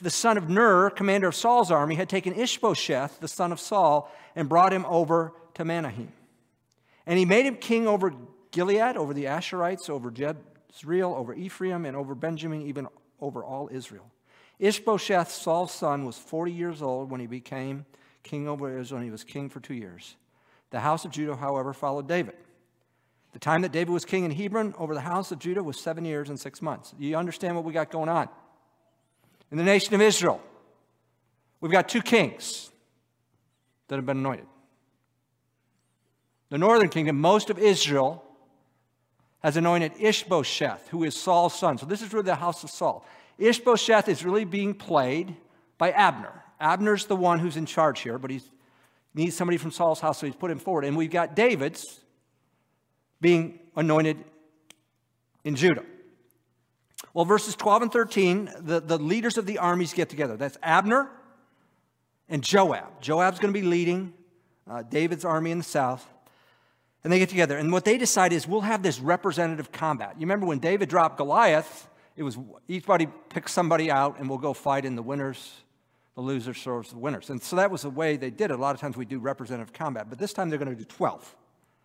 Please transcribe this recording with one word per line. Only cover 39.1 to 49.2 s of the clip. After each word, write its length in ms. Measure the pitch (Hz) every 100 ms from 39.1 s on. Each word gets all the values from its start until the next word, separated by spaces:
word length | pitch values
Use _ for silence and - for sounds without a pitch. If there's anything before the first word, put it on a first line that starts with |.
| _ _ _
has 120 | 156 151
anointed 380 | 170 175 156 -
Ishbosheth, 880 | 214 214 175 175 135 - 143 98 -
who 140 | 170
is 120 | 160 -
Saul's 380 | - 175 170
son. 240 | - 175 127
So 80 | 143
this 160 | 208
is 100 | 214
really 140 | 214 190
the 100 | 151
house 280 | 175 165
of 80 | 156
Saul. 340 | - 180 - - - _ -
Ishbosheth 720 | 220 240 247 226 - 214 202
is 160 | 151 180
really 200 | 208 196
being 280 | 196 202
played 600 | 202 - 156 127 151 190 165 _ _ _ _
by 140 | 135
Abner. 520 | 202 185 131 - - - _
Abner's 460 | 156 185 208 202 -
the 100 | 190
one 240 | 180 170
who's 160 | 175 156
in 100 | 156
charge 340 | - 156 127
here, 180 | 123 120
but 140 | 131
he 100 | 135 - _ _ _ _ _ _
needs 220 | 151